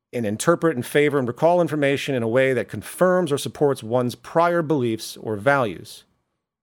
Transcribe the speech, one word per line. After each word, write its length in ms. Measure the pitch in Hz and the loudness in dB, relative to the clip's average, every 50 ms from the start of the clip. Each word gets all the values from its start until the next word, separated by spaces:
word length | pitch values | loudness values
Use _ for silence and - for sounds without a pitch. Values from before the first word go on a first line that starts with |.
| _ _ - | _ _ -8
and 120 | 123 117 | -6 -4
interpret 520 | 101 104 107 - 165 170 170 - 165 156 | -4 -4 -2 2 2 2 2 2 0 0
and 100 | 123 120 | -2 -4
favor 320 | - - 151 147 147 139 147 | -2 2 2 2 2 2 0
and 100 | 127 117 | -2 -2
recall 320 | 120 - 151 165 175 180 | -2 0 2 2 4 4
information 540 | 170 151 151 151 143 139 143 131 - - 139 | 2 0 0 0 0 0 0 -2 -2 -2 -2
in 80 | 123 113 | -2 -2
a 60 | 113 | 0
way 240 | 113 131 131 135 131 | 2 2 2 2 2
that 160 | 120 104 - | 0 -2 -6
confirms 640 | - 107 - - - - 180 185 180 180 180 147 143 | -8 -12 -12 -8 -2 2 2 4 4 2 0 0 -2
or 60 | 131 | -2
supports 440 | - 127 - - 151 143 135 - - | -4 -6 -4 0 0 0 0 -2 -4
one's 320 | 107 117 127 123 123 117 | -2 -2 0 0 -2 -4
prior 480 | - - - - 165 170 175 175 170 165 | -8 -10 -4 0 2 2 4 2 0 0
beliefs 540 | 139 160 143 123 117 110 107 - - - | 0 0 0 0 0 -2 -4 -6 -10 -14
or 200 | - - - 110 | -10 -8 -6 -6
values. 680 | 101 98 135 143 139 123 107 85 - - - - - _ _ _ _ _ _ _ _ _ _ _ _ | -2 2 2 2 2 2 0 -4 -8 -12 -18 -20 -20 _ _ _ _ _ _ _ _ _ _ _ _